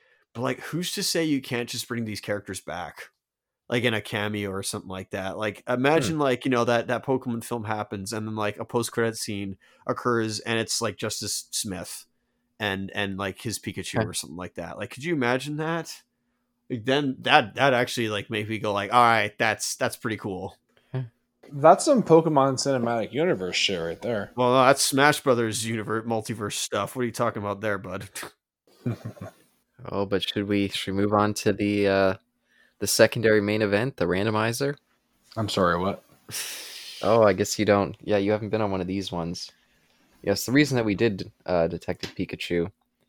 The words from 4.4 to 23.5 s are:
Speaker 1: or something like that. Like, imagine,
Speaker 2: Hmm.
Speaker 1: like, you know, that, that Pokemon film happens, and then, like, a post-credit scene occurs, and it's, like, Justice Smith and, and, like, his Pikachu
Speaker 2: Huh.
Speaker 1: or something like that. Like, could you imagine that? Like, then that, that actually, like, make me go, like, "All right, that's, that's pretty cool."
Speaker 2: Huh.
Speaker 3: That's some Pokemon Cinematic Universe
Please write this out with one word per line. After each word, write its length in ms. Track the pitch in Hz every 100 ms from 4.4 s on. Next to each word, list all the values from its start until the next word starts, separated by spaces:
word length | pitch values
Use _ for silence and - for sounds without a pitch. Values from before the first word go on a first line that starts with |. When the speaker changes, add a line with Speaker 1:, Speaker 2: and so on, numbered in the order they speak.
| 101
Speaker 1:
or 120 | 95
something 260 | 95 107 95
like 200 | 92 95
that. 260 | 101 95 90
Like, 240 | 107 98 -
imagine, 500 | 123 135 160 175 156
Speaker 2:
Hmm. 40 |
Speaker 1:
like, 240 | 139 123 139
you 60 |
know, 140 | 123 117
that, 220 | 120 117
that 180 | 117 -
Pokemon 380 | 131 127 117 -
film 180 | 120 107
happens, 480 | 107 104 104 98
and 140 | 110 107
then, 80 | 107
like, 240 | 104 -
a 60 | 113
post-credit 520 | 120 113 - 117 110
scene 400 | - 101 101 98 _ _ -
occurs, 520 | 123 123 117 110 107
and 180 | - 113
it's, 220 | 110 -
like, 160 | 117 101
Justice 500 | 110 - 104 - -
Smith 540 | - 110 90 90 - - _ _ _ _ -
and, 320 | 107 98 98 101
and, 220 | 101 95
like, 240 | 98 92
his 180 | 117 101
Pikachu 420 | - 98 92 -
Speaker 2:
Huh. 40 | 107
Speaker 1:
or 80 |
something 240 | 85 - 82
like 180 | 90 -
that. 220 | 85 -
Like, 140 | 107
could 120 | -
you 100 | 156 160
imagine 420 | 120 131 139 151
that? 460 | 160 165 - - _ _ _ _ _ _ -
Like, 160 | 127 110
then 320 | 139 143 131
that, 340 | - 147 110 110
that 180 | 139
actually, 360 | 120 123 - 113
like, 200 | 104 -
make 200 | 107 107
me 100 | 110
go, 140 | 104
like, 200 | 101 98
"All 80 | 120
right, 340 | 120 113 104 -
that's, 360 | 113 104 - -
that's 200 | 120 -
pretty 200 | 117 101
cool." 400 | 110 92 95 - _ _ _
Speaker 2:
Huh. 100 | 131 120 _ _ _ -
Speaker 3:
That's 340 | 143 151 202 -
some 180 | 262
Pokemon 520 | 165 165 165 147 135 127
Cinematic 560 | 139 131 117 117 98
Universe 420 | 120 175 120 92